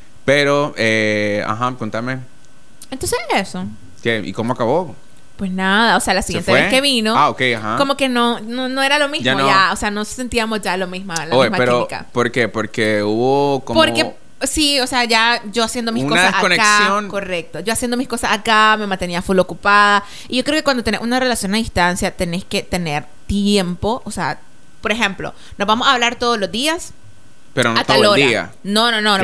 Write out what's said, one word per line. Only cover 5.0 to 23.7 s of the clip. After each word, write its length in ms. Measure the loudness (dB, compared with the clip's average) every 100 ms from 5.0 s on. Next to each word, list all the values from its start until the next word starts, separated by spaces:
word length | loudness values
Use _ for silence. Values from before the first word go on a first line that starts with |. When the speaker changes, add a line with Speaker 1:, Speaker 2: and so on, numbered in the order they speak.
| -16 -16 -16 -8
Speaker 2:
Pues 140 | -6
nada, 460 | -2 2 4 4 4
o 20 |
sea, 140 | 2
la 80 | 0
Speaker 1:
¿Se 60 | -2
Speaker 2:
siguiente 220 | -2 2
Speaker 1:
fue? 100 | 4
Speaker 2:
vez 80 | 4
que 100 | 2
vino, 340 | 2 2 2 4
Speaker 1:
Ah, 120 | 2
ok, 120 | 2 0 0
ajá. 180 | -2 0
Speaker 2:
como 200 | 0 0
que 100 | 0
no, 320 | 2 0 -2
no, 300 | -6 -6 -4
no 120 | 0
era 160 | 2 2
lo 120 | 0
mismo, 160 | 0 0
Speaker 1:
Ya 100 | 2
no. 100 | 6
Speaker 2:
ya, 260 | 6 4
o 20 | 0
sea, 160 | -4
no 140 | -4 -6
sentíamos 560 | -6 -4 -2 -2 -2
ya 160 | -2 -2
lo 100 | -4
mismo, 260 | -6 -6
la 220 | -6 0 2
Speaker 1:
Oye, 140 | 2
Speaker 2:
misma 80 | 2
Speaker 1:
pero, 160 | 2 2 0
Speaker 2:
química. 180 | -6 -4
Speaker 1:
¿por 180 | 0 0
qué? 160 | 2 0
Porque 560 | 0 -4 0 0 2
hubo 560 | 2 2 2 2 2 0 0
como 120 | 4
Speaker 2:
Porque 320 | 4 2 -2 -6 -18 -8
sí, 360 | -4 0 2 2
o 60 | 0
sea, 180 | 0 2
ya 360 | 2 2 0 -2
yo 120 | -2
haciendo 280 | -2 -2 -4
mis 100 | -2
Speaker 1:
Una 60 | 2 4
Speaker 2:
cosas 140 | 4
acá, 200 | 2 2
Speaker 1:
desconexión. 580 | 4 6 6 4 2 -2
Speaker 2:
correcto. 500 | -6 -4 -6 -6 -6
Yo 100 | -4
haciendo 220 | -2 -2 -2
mis 100 | -2
cosas 240 | -4 -2
acá, 440 | 0 2 4 6 4
me 80 | 0
mantenía 360 | -4 -4 -4
full 180 | 2 2
ocupada. 640 | 2 0 4 6 6 4 0 -10 -4
Y 100 | -2
yo 60 |
creo 140 | 0 0
que 60 |
cuando 200 | 2 0
tenés 160 | -2 -4
una 180 | -2 -2
relación 340 | 0 -2 -2
a 40 | -2
distancia, 540 | -2 0 0 2 -4
tenés 320 | -2 -4 -4
que 180 | -4 -6
tener 440 | -4 -4 -4 -4 -8 -10 -4
tiempo. 720 | 0 4 2 2